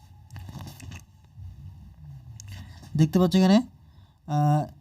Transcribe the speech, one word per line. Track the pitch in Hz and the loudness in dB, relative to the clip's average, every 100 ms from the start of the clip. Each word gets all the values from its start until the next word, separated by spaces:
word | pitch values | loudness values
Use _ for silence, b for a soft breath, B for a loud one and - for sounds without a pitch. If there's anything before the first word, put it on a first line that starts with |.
| - - - - - - - - - - - _ _ - - - - - - - - 139 - - - B B B B 147 | -20 -20 -20 -18 -16 -16 -18 -18 -18 -18 -20 _ _ -20 -18 -18 -20 -20 -20 -20 -20 -20 -20 -20 -18 B B B B 2
দেখতে | 156 185 | 2 4
পাচ্ছ | 180 190 | 4 4
এখানে, | 185 208 | 6 4
আহ, | - - - - - _ - 147 147 151 - - | 2 -8 -20 -20 -20 _ -6 0 2 2 -2 -10